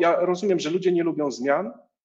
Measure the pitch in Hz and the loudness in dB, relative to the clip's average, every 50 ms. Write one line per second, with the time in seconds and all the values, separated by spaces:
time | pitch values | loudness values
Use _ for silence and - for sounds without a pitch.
0 | 170 170 165 170 175 175 180 180 214 202 180 165 139 151 170 185 175 180 180 170 | 4 2 2 2 2 0 0 0 0 0 0 0 0 -2 -2 0 0 0 2 2
1 | 165 170 151 147 151 139 117 117 123 139 139 160 196 226 - - - _ _ _ | 0 0 -2 -2 -2 -4 -4 -4 0 0 0 0 0 -4 -10 -16 -20 _ _ _